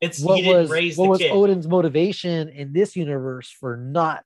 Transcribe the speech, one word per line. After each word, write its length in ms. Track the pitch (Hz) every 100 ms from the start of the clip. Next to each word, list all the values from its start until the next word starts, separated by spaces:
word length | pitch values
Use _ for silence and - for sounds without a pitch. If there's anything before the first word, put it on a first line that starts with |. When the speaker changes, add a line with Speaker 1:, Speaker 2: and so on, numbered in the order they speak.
Speaker 1:
It's, 180 | 170 143
Speaker 2:
what 180 | 160 190
Speaker 1:
he 60 |
didn't 180 | 185 180
Speaker 2:
was, 80 | 156
Speaker 1:
raise 260 | 160 175 156
Speaker 2:
what 60 | 190
Speaker 1:
the 40 |
Speaker 2:
was 100 | 185
Speaker 1:
kid. 120 | 170
Speaker 2:
Odin's 360 | 196 202 185 160
motivation 800 | 180 165 147 190 - 180 165 156
in 220 | 139 139
this 220 | 160 208 185
universe 540 | 147 139 131 127 -
for 240 | - 131 120
not 460 | 123 165 160 147